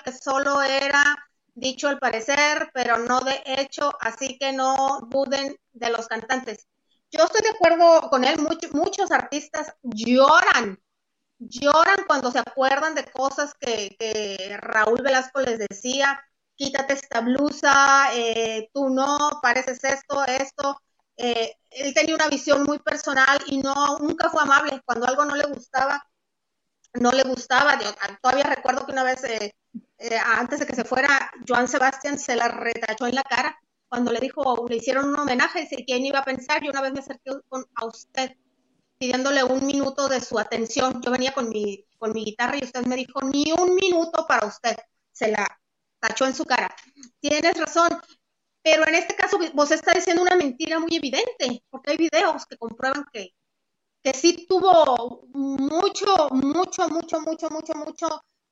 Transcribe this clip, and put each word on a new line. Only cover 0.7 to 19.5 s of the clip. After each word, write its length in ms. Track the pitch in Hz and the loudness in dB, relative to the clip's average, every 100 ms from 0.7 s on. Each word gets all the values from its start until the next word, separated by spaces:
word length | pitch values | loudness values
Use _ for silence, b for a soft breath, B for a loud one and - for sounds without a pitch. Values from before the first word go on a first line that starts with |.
| 269 277 285 277 294 - _ _ | 0 2 2 2 0 -6 _ _
dicho 340 | - 254 262 285 | -8 -6 -2 -2
al 100 | 269 | 0
parecer, 720 | 247 226 220 285 294 302 311 | -2 -2 0 2 2 0 -2
pero 240 | 254 240 233 | -2 0 0
no 220 | 240 254 | 2 0
de 220 | 262 269 277 | 0 -4 -4
hecho, 460 | 269 277 - 285 - | -4 -4 -2 -4 -2
así 380 | 226 226 269 247 | -6 -6 -8 -4
que 140 | 269 | -4
no 480 | 269 262 269 269 269 233 | 0 0 2 0 -2 -4
duden 460 | 269 269 277 277 285 _ | -2 0 -2 -4 -8 _
de 180 | 233 233 | -8 -4
los 160 | 233 226 | -4 -4
cantantes". 600 | 226 226 262 240 214 _ _ _ _ _ | -6 -4 -6 -6 -14 _ _ _ _ _
Yo 140 | 302 | 2
estoy 180 | 349 427 | 2 4
de 80 | 427 | 0
acuerdo 600 | - 330 339 339 330 - | 4 4 6 8 8 6
con 140 | 262 | 2
él, 140 | 254 320 | 2 2
much-, 320 | 302 320 330 | 0 -4 -4
muchos 380 | 285 381 392 370 | -2 0 0 0
artistas 600 | 285 - 294 - 302 302 - | 0 0 -6 -8 -8 -10 -10
lloran, 960 | 247 214 226 254 277 330 381 294 214 190 _ _ _ _ _ - | -10 -4 2 6 8 8 6 4 0 -6 _ _ _ _ _ -20
lloran 580 | 233 247 285 311 349 392 381 | -14 -2 4 6 6 4 2
cuando 240 | 285 247 | 0 0
se 80 | 254 | -2
acuerdan 540 | 226 - 262 269 311 | -2 0 2 2 0
de 100 | 294 262 | -4 -8
cosas 440 | 254 269 285 285 - | -4 -2 -2 -6 -6
que, 360 | 247 220 196 - | -6 -4 -6 -8
que 580 | 220 214 202 196 190 202 | -6 -4 -6 -8 -10 -10
Raúl 420 | - 220 214 240 | -2 2 4 2
Velasco 380 | 254 262 254 277 | 2 2 0 -2
les 180 | 262 226 | -2 -2
decía, 600 | 202 196 247 269 277 277 - _ _ - | -6 -8 -6 0 0 0 -8 _ _ -8
"Quítate 380 | 277 277 269 | -6 -4 -2
esta 260 | 277 - 233 | -4 -4 -2
blusa, 880 | 233 269 294 - 285 277 277 269 269 | 0 0 0 0 4 6 6 6 4
eh, 540 | 240 233 226 220 220 220 | 2 0 0 -2 -4 -6
tú 140 | 277 269 | -2 0
no, 280 | 262 277 294 294 294 | 0 0 0 0 0
pareces 400 | 247 | 2